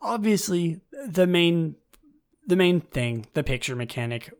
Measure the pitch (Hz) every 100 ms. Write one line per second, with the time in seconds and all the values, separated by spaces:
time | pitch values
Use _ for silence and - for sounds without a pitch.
0 | - 233 214 202 - 175 170 165 _ 277
1 | 277 170 180 175 170 170 160 - _ _
2 | _ _ _ _ 226 185 180 180 - 135
3 | 120 117 107 160 139 127 - 123 117 -
4 | 117 - - -